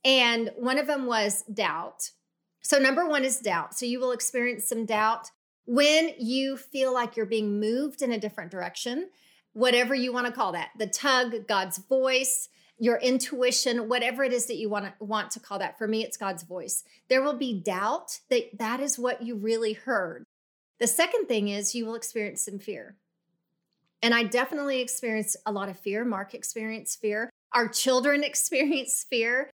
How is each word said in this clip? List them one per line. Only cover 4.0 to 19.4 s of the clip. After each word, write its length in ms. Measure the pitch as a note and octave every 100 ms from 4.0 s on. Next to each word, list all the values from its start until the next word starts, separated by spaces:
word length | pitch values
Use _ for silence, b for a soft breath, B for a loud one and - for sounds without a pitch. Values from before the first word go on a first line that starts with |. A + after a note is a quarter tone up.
| B3+
experience 560 | A#3+ - B3+ A#3+ A3 -
some 180 | A3+
doubt 460 | A3 G#3+ A3 A#3 - _ _ _
when 460 | - A#3+ D4 D#4 E4 -
you 400 | A#3 C4 C4+ C4+
feel 360 | - C#4 C4
like 220 | B3 A#3
you're 100 | A3+
being 340 | G#3+ A3 G#3 G3+
moved 420 | G#3+ B3 D4 -
in 100 | B3+
a 80 | A3+
different 320 | G#3 G#3 E3+
direction, 580 | F#3 F3 - A#3+ C4 F#4+ b b b _
whatever 400 | G#3+ B3+ A#3+ B3
you 200 | C4+ B3
wanna 180 | B3 A#3+
call 200 | A#3+ G3+
that, 160 | E3+ - -
the 100 | G#3
tug, 600 | - C#4 B3+ B3 A3+ G3
God's 300 | G3 F#3+ F#3+
voice, 720 | - C4 C4 B3+ C4 - - b b _
your 200 | A#3 A#3
intuition, 920 | B3+ B3+ - C4 B3 B3 B3+ A#3+ A3
whatever 340 | B3 A#3 B3
it 80 | C4+
is 140 | A#3+
that 100 | A#3+
you 140 | A3+ A3
wanna, 240 | G#3 G3 -
want 320 | G#3 G#3+ G3+
to 80 | -
call 200 | - G3
that. 180 | F#3+ -
For 100 | G#3+
me, 160 | A3
it's 140 | A3 -
God's 260 | G3 F3
voice. 400 | E3 F3+ - - b b _
There 120 | C4
will 140 | C#4+
be 240 | B3+ C4 G3+
doubt 600 | F#3 F#3 G#3 D#4+ - - _
that 280 | B3 - G#3
that 220 | A3 B3+
is 180 | C#4+ B3
what 240 | B3 -
you 140 | A#3
really 380 | A3